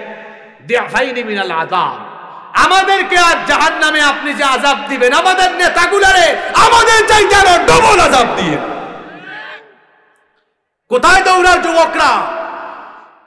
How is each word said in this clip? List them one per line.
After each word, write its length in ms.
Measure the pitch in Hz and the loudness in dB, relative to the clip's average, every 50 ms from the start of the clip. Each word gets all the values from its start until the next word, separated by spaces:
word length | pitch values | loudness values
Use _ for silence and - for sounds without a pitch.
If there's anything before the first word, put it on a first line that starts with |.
| - - - - - - - - - - - - - | -16 -16 -18 -18 -18 -20 -20 -20 -20 -20 -20 -18 -8
দিআফাইনি 580 | 147 233 240 208 - - 226 262 269 247 240 233 | -4 -4 -2 -2 -2 -2 -2 -2 -2 -4 -6 -6
মিনাল 260 | 214 208 202 190 175 | -6 -4 -4 -4 -4
আযাব, 480 | 165 160 160 156 185 180 160 143 - - - - - - - - - - - - - | -4 -4 -4 -2 -2 -2 -2 -2 -6 -8 -12 -16 -18 -18 -18 -20 -20 -20 -12 -6 -2
আমাদেরকে 640 | 226 277 320 370 381 392 392 392 381 359 - 359 349 | 0 2 2 2 2 2 2 0 0 -2 0 0 2
আর 180 | 349 339 320 - - | 2 2 2 0 -2
জাহান্নামে 540 | - 294 - 294 320 320 311 311 311 311 302 | -2 -2 0 0 0 0 0 -2 0 0 0
আপনি 340 | 294 285 277 302 294 294 277 | 0 0 0 -2 -6 -6 -4
যে 100 | - 285 | -2 -2
আযাব 320 | 269 254 226 - 285 269 285 - - | -2 -2 0 0 0 -2 -2 -4 -6
দিবেন, 240 | 269 254 247 247 | -4 0 0 2
আমাদের 420 | 277 320 349 370 370 370 370 370 349 | 2 2 2 2 2 2 0 0 0
নেতাগুলারে 800 | 349 349 330 - 339 349 392 403 403 392 381 381 370 339 302 262 - - - - | 0 0 0 0 0 0 0 2 2 4 4 4 4 4 2 0 -2 -4 -4 0
আমাদের 540 | 320 - 453 466 466 453 466 453 440 427 - | 2 2 4 4 4 4 4 4 2 2 4
চাইতে 260 | 440 427 415 370 403 | 4 2 4 4 4
আরো 300 | 403 392 370 349 339 359 | 4 4 4 4 2 4
ডবল 360 | - 480 480 453 440 427 359 | 2 2 4 4 4 4 4
আযাব 260 | 339 294 269 254 233 - - | 2 2 2 2 0 0 -2
দিয়ে।" 200 | - 190 160 151 - - - - - - - - - - - - - - - 784 - - - - 440 440 427 _ _ _ _ _ _ _ _ _ _ _ _ _ _ _ _ _ _ _ _ _ _ _ - | -4 -4 -4 -4 -4 -6 -8 -10 -12 -12 -14 -16 -18 -18 -20 -20 -20 -18 -18 -18 -16 -16 -18 -18 -20 -20 _ _ _ _ _ _ _ _ _ _ _ _ _ _ _ _ _ _ _ _ _ _ _ _ -4
কোথায় 340 | 233 247 - 339 370 381 | -2 0 2 4 4 4
দৌড়াও 360 | 370 381 370 370 359 370 359 339 | 4 2 2 4 4 4 2 2
যুবকরা, 640 | - 339 330 330 320 311 - 330 311 269 233 196 165 - - - - - - - - - - - - - - - - - _ _ _ | 0 0 2 2 2 2 0 0 0 0 0 0 -2 -6 -8 -10 -10 -12 -12 -14 -14 -16 -16 -18 -20 -20 -20 -20 -20 -20 _ _ _